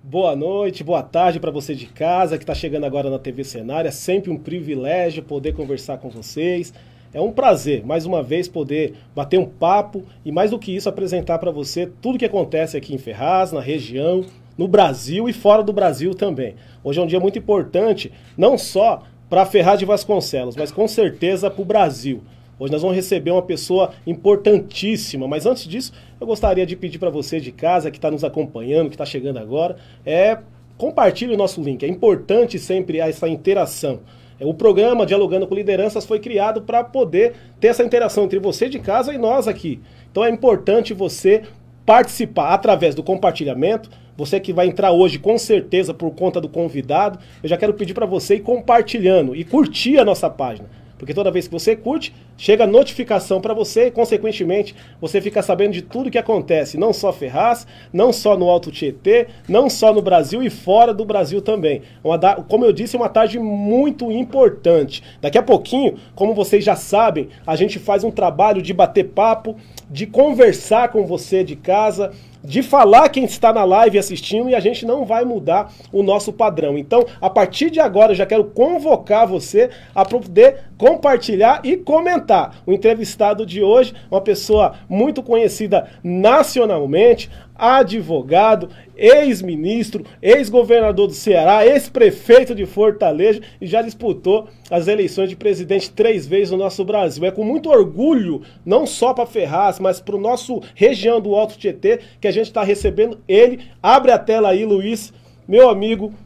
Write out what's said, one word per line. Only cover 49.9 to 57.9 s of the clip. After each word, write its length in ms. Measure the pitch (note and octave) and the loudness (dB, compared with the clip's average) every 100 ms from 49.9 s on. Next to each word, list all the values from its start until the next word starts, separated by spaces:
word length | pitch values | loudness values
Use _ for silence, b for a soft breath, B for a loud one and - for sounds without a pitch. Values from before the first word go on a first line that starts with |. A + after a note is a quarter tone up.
| C#4+ | 4
a 80 | |
nossa 240 | G#3 F#3 E3 | 4 0 -4
página. 400 | - C3 G#2+ G2+ b b - | -4 -8 -8 -16 b b -20
Porque 160 | C3+ | -8
toda 160 | D#3 F#3+ | -2 -2
vez 160 | F3 - | -2 -6
que 60 | |
você 200 | E3 A3 | -4 -2
curte, 400 | A3 A3 D#4 - b b - | -2 -4 -6 -8 b b -10
chega 300 | - G#3+ G#3+ | 0 2 6
notificação 760 | A3 C#4 - B3 G3+ - F#3+ | 4 4 -4 -4 -4 -2 -4
pra 140 | G#3 | -2
você 320 | A3 G#3 A3 B3 | -4 -2 0 0
e, 40 | |
consequentemente, 840 | A#3+ A#3 G#3+ A3 G#3+ E3+ G3 G3+ B B B | 0 -2 0 -2 -4 -2 -2 -4 B B B
você 180 | D#3+ G3+ | -4 -4
fica 220 | G3+ G#3 | -2 -4
sabendo 320 | - F3 G#3 | -2 0 0
de 80 | F3 | -2
tudo 300 | - A#3+ B3+ | -10 -8 -4
que 80 | A#3 | -4
acontece, 580 | A3 G#3 C#3+ D#3+ C#3 D3+ | -2 -2 0 -2 -2 -2
não 160 | G#3+ | -2
só 180 | - G3+ | 0 -2
Ferraz, 560 | - C3 C3+ A3 A#3 - B B | -4 -6 -2 0 0 -6 B B